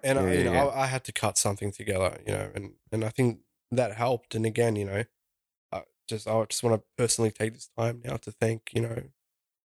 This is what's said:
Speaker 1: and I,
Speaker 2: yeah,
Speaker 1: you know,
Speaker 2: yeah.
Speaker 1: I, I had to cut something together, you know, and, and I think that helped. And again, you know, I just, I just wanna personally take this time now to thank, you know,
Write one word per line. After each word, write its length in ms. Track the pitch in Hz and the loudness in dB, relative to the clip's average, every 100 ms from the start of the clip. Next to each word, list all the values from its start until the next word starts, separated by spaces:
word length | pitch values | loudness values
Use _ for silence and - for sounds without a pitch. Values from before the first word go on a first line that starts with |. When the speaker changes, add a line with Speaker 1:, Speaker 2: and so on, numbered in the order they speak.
Speaker 1:
and 160 | 135 135 | 0 2
I, 80 | 95 | 4
Speaker 2:
yeah, 40 | 90 | 4
Speaker 1:
you 60 | 87 | 4
know, 80 | |
Speaker 2:
yeah. 120 | 87 139 | 4 2
Speaker 1:
I, 180 | 131 | 2
I 20 | 135 | -2
had 160 | 131 - | -2 -6
to 60 | |
cut 240 | - 107 - | -2 0 2
something 340 | 107 98 104 | 0 -2 -6
together, 440 | - 104 95 92 - 104 | -6 -4 0 0 -2 -4
you 60 | |
know, 180 | 101 101 101 | -4 -4 -8
and, 180 | 98 - - | -10 -16 -6
and 120 | 110 107 | -4 -2
I 40 | |
think 300 | - 123 110 _ _ - | 2 0 0 _ _ -4
that 240 | 123 113 107 | 0 0 0
helped. 380 | 120 120 - 110 | 0 0 -2 -2
And 100 | 113 | -2
again, 300 | 107 117 104 | 2 2 2
you 80 | 98 | -2
know, 180 | 101 120 _ _ _ _ _ - | -4 -4 _ _ _ _ _ -10
I 100 | 92 - _ - | -10 -10 _ -10
just, 180 | 110 107 | -8 0
I 160 | 110 107 | 0 0
just 180 | - | 0
wanna 180 | 120 107 - - | 2 2 0 -2
personally 340 | 120 - 110 | 0 2 2
take 220 | - 110 | 2 -4
this 160 | - - - | -4 -14 -4
time 240 | 117 120 120 | -2 -2 -8
now 100 | 127 | -8
to 140 | - | -8
thank, 380 | - 113 113 - | 0 0 0 -4
you 80 | 110 | -4
know, 220 | 117 117 - _ _ _ _ _ | -2 -6 -10 _ _ _ _ _